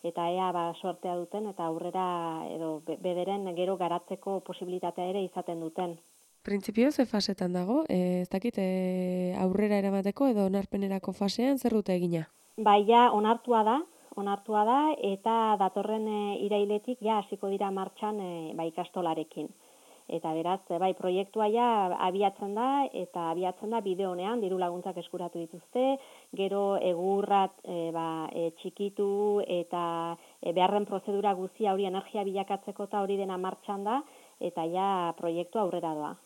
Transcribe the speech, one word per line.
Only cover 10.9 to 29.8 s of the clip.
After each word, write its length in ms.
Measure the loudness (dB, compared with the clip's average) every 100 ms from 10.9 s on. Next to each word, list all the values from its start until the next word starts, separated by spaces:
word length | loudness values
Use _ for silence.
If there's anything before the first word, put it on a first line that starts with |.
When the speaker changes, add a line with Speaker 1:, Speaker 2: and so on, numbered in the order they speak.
| -2 -4 -2
Speaker 2:
fasean 400 | -2 2 2 2
zer 140 | 2
dute 220 | 0 2 0
egina? 300 | 2 0 -4 _ _ 0
Speaker 1:
Bai, 240 | 6 8
ja, 200 | 8 8 10 6
onartua 460 | 4 2 4 4
da, 120 | 4 2 -2 -12 -14 -8
onartua 460 | -4 -4 0 2 4
da, 120 | 4 4 0
eta 360 | -2 -2 0 2 4 4
datorren, 420 | 2 2 -2 -2
e, 140 | -2 -2 -2 -2
irailetik 560 | 0 2 2 0 -2 -4
ja 220 | 0 0
hasiko 260 | 0 -6 -4
dira 220 | -2 -2
martxan, 480 | -2 -6 -6 -6 -4
e, 120 | -6 -6 -8 -4
ba, 60 | -4
ikastolarekin. 800 | -4 -6 -2 -2 -2 -4 -8 -10 -10 -20 -20 -20 -20 -8 -6
Eta 160 | -2 -2
beraz, 240 | -2 -2 -2
e, 140 | 0
bai, 60 | 0 0
proiektua 480 | 0 0 -2 0 2
ja 220 | 4 4 4 2 0 0
abiatzen 500 | 2 0 0 -6 -2
da, 80 | 0 2 0
eta 380 | -2 -6 -4 -2
abiatzen 420 | 0 -2 -4 -4
da 80 | -2 -2
bide 220 | -2 -2
onean, 340 | -2 -2 -2
diru 160 | -2 0
laguntzak 400 | -2 -2 -6 -8
eskuratu 400 | -8 -8 -8 -8
dituzte, 460 | -10 -12 -8 0 0 0 -4 -20 -16 -4
gero 300 | -2 0 2 2
egurra, 640 | 2 0 2 0 4 4 2 -2
e, 240 | -8 -6 -4 -4
ba, 140 | -4 -4 -6 -4
e, 140 | -4 -4
txikitu, 540 | -14 -6 -6 -2 0 2 2 2 0
eta, 380 | -2 -2 -4